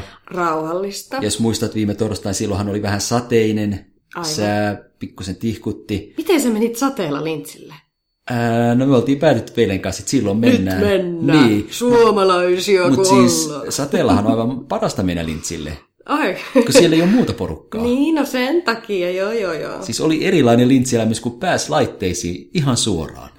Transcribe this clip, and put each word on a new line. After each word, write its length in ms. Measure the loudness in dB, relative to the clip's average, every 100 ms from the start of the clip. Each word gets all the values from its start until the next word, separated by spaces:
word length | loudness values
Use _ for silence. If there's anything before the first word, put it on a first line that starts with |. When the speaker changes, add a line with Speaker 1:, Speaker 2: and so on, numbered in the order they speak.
| -8 -18 -10
Speaker 1:
Rauhallista. 920 | -4 -2 -2 -4 -4 -6 -10 -10 -6
Speaker 2:
jos 180 | -4 0
muistat 360 | 0 0 -4 -2
viime 200 | -2 -2
torstain, 400 | -4 -4 -6 -4
silloinhan 340 | -2 -2 -2
oli 120 | -4
vähän 200 | -4 -4
sateinen 840 | -2 -2 0 2 2 0 -2 -4 -10 _ _ -10
Speaker 1:
Aivan. 140 | -8
Speaker 2:
sää, 540 | -2 -2 0 -2 -4 -12 _
pikkusen 360 | -16 -10 -10 -6
tihkutti. 800 | -6 -4 -8 -8 -6 -8 -6 -6
Speaker 1:
Miten 240 | 0 2
sä 80 | 2
menit 260 | 0 -2 0
sateella 480 | -4 -2 -4 -4
lintsille? 500 | -4 -8 -10 -18 -20 -20 _ _ _ _ -6
Speaker 2:
Ää, 460 | -2 0 2 2 2
no, 100 | 4
me 100 | 2
oltiin 240 | 2 2
päädytty 340 | 2 2 0 0
Velen 220 | 0 0
kanssa, 220 | -4 -8
että 100 | -2
silloin 300 | -2 0 2
Speaker 1:
Nyt 120 | 4
Speaker 2:
mennään. 280 | 4 0 0
Speaker 1:
mennään. 640 | 0 0 -2 -2 2 4 4
Speaker 2:
Niin. 180 | 2 -2
Speaker 1:
Suomalaisia 1160 | -4 2 6 6 6 4 2 2 0 2 2 4
Speaker 2:
Mut 80 | 4
Speaker 1:
kun 100 | 4
Speaker 2:
siis 420 | 6 6 2 -4
Speaker 1:
ollaan. 240 | -6 -6
Speaker 2:
sateellahan 540 | -6 -2 2 2 4 2
on 60 |
aivan 340 | 0 -2 -4 -6
parasta 380 | -4 -2 -2
mennä 220 | -2 -2 -4
lintsille. 520 | -8 -8 -10 -10 -12 _ _ -6
Speaker 1:
Ai. 300 | -2 -2 -4 0
Speaker 2:
Kun 200 | 2 4
siellä 220 | 4 6 4
ei 60 |
ole 80 | 4
muuta 220 | 2 0
porukkaa. 500 | -4 -6 -8 -10 -6
Speaker 1:
Niin, 320 | -2 0 0 0
no 100 | -2
sen 360 | -2 -2 -2
takia, 500 | -2 -6 -4 -4 -2
joo, 200 | -2 -4
joo, 220 | -4 -4
joo. 280 | -6 -8 -10 -8
Speaker 2:
Siis 160 | -2
oli 240 | 0 0 2
erilainen 420 | 4 6 6 6
lintsielämys, 520 | 4 2 0 0 -2
kun 200 | -6 -6
pääsi 300 | -4 -2 -2
laitteisiin 800 | 0 -2 -2 -4 -4 -6 -8 -6
ihan 240 | -2 0 0
suoraan, 520 | -2 -4 -6 -12 -18